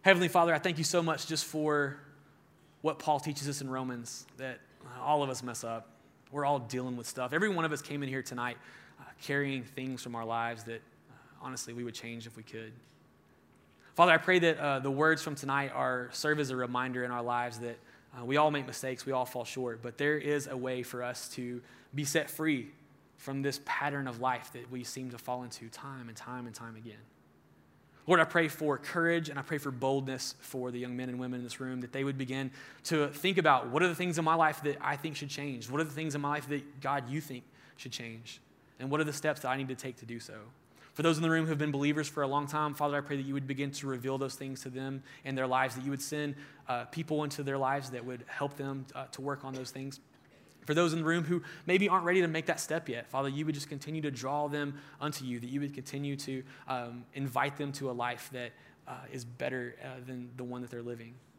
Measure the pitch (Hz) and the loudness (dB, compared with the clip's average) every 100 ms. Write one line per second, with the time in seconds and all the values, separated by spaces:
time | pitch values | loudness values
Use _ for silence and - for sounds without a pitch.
0 | 190 185 180 180 170 156 185 160 156 180 | 8 8 8 6 6 6 2 2 4 4
1 | 165 151 - 156 - 156 151 147 143 139 | 4 0 0 -2 -2 0 2 4 2 -2
2 | - - - - _ - - - 151 147 | -14 -20 -20 -20 _ -20 -20 -2 -2 0
3 | - 147 151 143 143 139 135 131 131 120 | 2 2 2 -4 -4 -4 -4 -4 -4 -6
4 | 117 - - - 131 120 - - 135 123 | -8 -12 -14 -10 -8 -8 -16 -20 -16 -6
5 | 127 151 143 123 123 113 117 113 110 - | 2 4 4 0 -4 -6 -4 -6 -8 -20
6 | - _ - 143 143 143 117 127 127 123 | -20 _ -10 0 2 2 0 -4 -2 -4
7 | 117 - 127 151 214 180 160 147 - 143 | -6 -4 0 2 2 2 2 0 -4 -4
8 | 139 135 123 123 123 120 - - - - | -2 -4 -4 -4 -4 -4 -14 -20 -20 -20
9 | - - - 143 139 135 117 - 131 127 | -20 -16 -2 0 2 -2 -6 -6 -6 -6
10 | 127 117 113 117 117 117 107 113 - - | -6 -6 -2 0 0 -4 -8 -10 -12 -20
11 | - - - 143 139 127 - 120 120 113 | -20 -20 -20 -14 -10 -8 -8 -8 -8 -8
12 | 117 117 113 113 110 113 110 120 - - | -10 -10 -12 -16 -14 -12 -12 -16 -20 -20
13 | - _ _ _ _ - _ _ - - | -20 _ _ _ _ -20 _ _ -10 6
14 | 175 160 175 180 170 151 147 135 135 135 | 8 8 8 6 6 4 2 2 0 4
15 | 156 160 156 143 139 139 139 131 131 127 | 4 4 0 -6 0 0 0 0 0 0
16 | 123 - 151 151 139 127 123 123 127 127 | -4 -2 0 2 2 0 0 0 0 -2
17 | 123 123 120 120 120 113 120 117 - - | -2 -2 0 0 0 -4 -8 -8 -16 -20
18 | - 127 120 143 151 147 131 120 131 131 | -20 -10 2 6 6 4 -2 -6 -4 -4
19 | - 131 123 127 117 - 123 113 120 113 | -2 0 0 -4 -6 -4 -4 -4 -8 0
20 | 143 151 143 147 143 131 127 127 120 123 | 2 2 2 0 0 -4 -2 -2 -4 -4
21 | 123 123 - - 123 123 - - - 139 | -4 -6 -8 -8 -6 -8 -12 -20 -8 -4
22 | 143 160 147 - 156 143 110 - - - | 2 2 2 0 2 2 0 -14 -20 -20
23 | _ _ - 139 139 135 - - 143 143 | _ _ -6 -2 -2 -2 -4 0 0 -2
24 | 131 117 127 123 - 127 120 127 117 - | -4 -2 0 0 -4 -14 -10 -10 -8 -8
25 | 127 120 - 123 123 - 113 - 139 135 | -8 -10 -6 -6 -6 -12 -14 -14 -12 -12
26 | 117 110 - 127 120 110 117 110 113 107 | -12 -14 -10 -8 -8 -10 -12 -12 -14 -16
27 | 113 - _ _ _ - - _ _ - | -20 -20 _ _ _ -20 -20 _ _ -14
28 | - 175 160 175 160 - 151 135 - 175 | 4 6 8 6 2 2 0 0 -2 2
29 | 165 170 160 143 131 151 143 127 135 139 | 4 4 0 -6 -4 -4 -2 0 2 2
30 | 135 127 - - - 135 127 123 123 123 | 0 -4 -6 -8 -10 -6 -4 -4 -6 -4
31 | 127 123 127 123 123 - 131 127 123 135 | -4 -4 -4 -4 -6 -6 -6 -4 -4 -2
32 | 135 135 131 131 135 - - - - 160 | -2 -2 -2 -2 -4 -6 -18 -12 0 4
33 | 143 143 185 190 156 131 120 131 180 165 | 4 4 2 6 8 8 6 4 4 4
34 | 180 160 160 165 160 151 147 147 139 139 | 0 2 4 6 6 4 -2 0 -2 -2
35 | 165 143 143 143 143 123 110 139 160 139 | -4 -6 -6 -6 -6 -6 -2 0 0 0
36 | 160 143 143 151 135 143 143 135 139 143 | -2 0 0 0 0 -4 -4 -6 0 0
37 | 123 143 151 127 - - - - 131 - | 0 -4 -4 -10 -12 -20 -20 -14 -10 -8
38 | 117 113 117 - _ - - - 131 151 | -8 -10 -14 -18 _ -20 -20 -8 0 2
39 | 151 143 156 143 135 131 131 127 131 120 | 2 2 0 2 0 0 -2 -4 -6 -10
40 | 113 117 - 110 107 - _ - - - | -10 -10 -10 -14 -16 -20 _ -20 -16 2
41 | 160 156 165 165 160 151 151 139 143 151 | 4 6 6 4 4 2 2 4 4 2
42 | 147 - 139 139 143 151 151 143 147 143 | 0 0 2 2 2 0 0 2 0 0
43 | 143 143 135 139 135 135 139 139 139 131 | 0 -4 -2 -2 -2 -2 -2 -2 -4 -4
44 | 127 135 135 - 135 131 135 127 135 135 | -2 0 -2 -4 -8 -8 -8 -6 -6 -6
45 | 135 - 131 135 131 127 131 117 135 139 | -10 -12 -4 0 2 4 2 0 -4 -4
46 | - 151 147 143 143 - - 123 120 - | -4 -2 -2 -4 -12 -18 -4 -4 -4 -6
47 | 160 151 151 147 139 139 131 139 131 127 | -2 0 0 -2 -2 0 2 0 -2 -8
48 | 120 123 113 - 143 143 139 135 131 135 | -6 -8 -8 -4 -4 -2 -6 -6 -8 -10
49 | 131 - 135 139 135 131 127 135 135 139 | -10 -6 -4 -4 -4 -8 -8 -8 -10 -10
50 | - - - - - - - 151 170 165 | -20 -20 -20 -20 -20 -18 2 6 6 4
51 | 156 170 160 175 - - - 185 196 185 | 2 2 2 0 -2 -10 4 6 6 4
52 | 175 185 170 160 160 160 - 160 160 117 | 6 6 6 2 0 -2 0 -2 -2 -6
53 | 113 135 139 139 156 147 139 143 147 160 | -2 0 0 0 -2 -2 -4 -8 -6 -2
54 | 151 127 127 143 147 147 143 143 - - | -2 -2 -2 0 0 0 -2 -6 -14 -6
55 | 151 147 131 120 123 139 143 143 139 139 | -4 -4 -4 -6 -4 -4 -4 -6 -8 -4
56 | 143 139 143 131 135 - - 131 120 120 | -4 -4 -4 -6 -8 -16 -6 -6 -4 -10
57 | 120 139 135 123 139 143 143 135 135 120 | -12 -6 -2 0 0 0 -6 -4 -4 -2
58 | 120 123 - 127 120 - - - - 120 | -2 -2 -8 -8 -10 -12 -20 -20 -14 -14
59 | - 135 117 120 131 127 120 123 135 131 | -10 -10 -10 -4 -4 -2 -6 -8 -12 -12
60 | 123 127 123 123 123 123 123 120 120 117 | -10 -10 -10 -10 -8 -6 -8 -8 -8 -8
61 | 117 127 - | -10 -18 -20